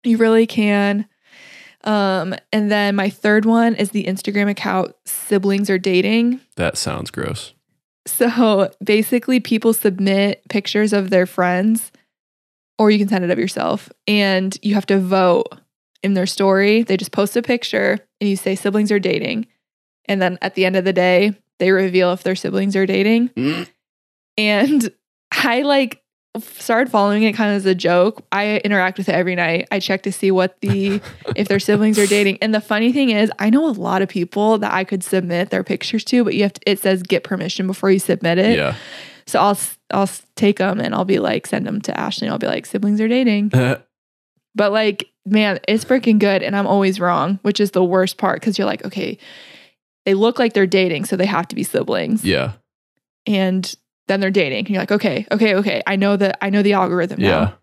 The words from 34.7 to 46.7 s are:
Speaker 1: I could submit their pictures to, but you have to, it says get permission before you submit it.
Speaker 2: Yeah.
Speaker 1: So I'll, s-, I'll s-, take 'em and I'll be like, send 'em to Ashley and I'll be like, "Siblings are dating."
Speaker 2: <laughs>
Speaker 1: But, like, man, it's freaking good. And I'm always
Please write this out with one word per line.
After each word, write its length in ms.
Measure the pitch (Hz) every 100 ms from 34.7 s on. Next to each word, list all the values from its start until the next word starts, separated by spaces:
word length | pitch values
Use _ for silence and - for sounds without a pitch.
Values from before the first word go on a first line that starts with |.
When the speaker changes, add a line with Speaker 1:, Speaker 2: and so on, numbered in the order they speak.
Speaker 1:
I 100 | 185
could 180 | 190 190
submit 460 | - 190 180 170 180
their 160 | 190
pictures 400 | 190 - - 220
to, 180 | - 247
but 120 | 220
you 80 | -
have 100 | 202
to, 80 | - 196
it 80 | 196
says 240 | 196 185
get 220 | 180 185
permission 420 | - 190 175 - 190
before 240 | 190 196
you 80 | 190
submit 380 | - 180 170 170
it. 200 | 208 233
Speaker 2:
Yeah. 160 | - - - - - - -
Speaker 1:
So 140 | -
I'll, 120 | 202
s-, 260 | 202 - - _
I'll 120 | 190
s-, 200 | 196 - _ -
take 240 | 202 208
'em 180 | 185 208
and 160 | -
I'll 120 | - 185
be 120 | 196
like, 280 | 101 - -
send 200 | - -
'em 140 | 208
to 180 | - -
Ashley 280 | - - -
and 60 |
I'll 60 | -
be 80 | -
like, 200 | - -
"Siblings 340 | 190 208 208
are 80 | 220
dating." 420 | 247 247 208 208
Speaker 2:
<laughs> 260 | 131 127 - _ _ _ _ _ _ _
Speaker 1:
But, 180 | - 208
like, 380 | 214 214 202 - _ 190
man, 340 | 214 208 180 -
it's 160 | 214
freaking 340 | - 262 240 214
good. 240 | 202 190
And 140 | - 202
I'm 100 |
always 320 | 202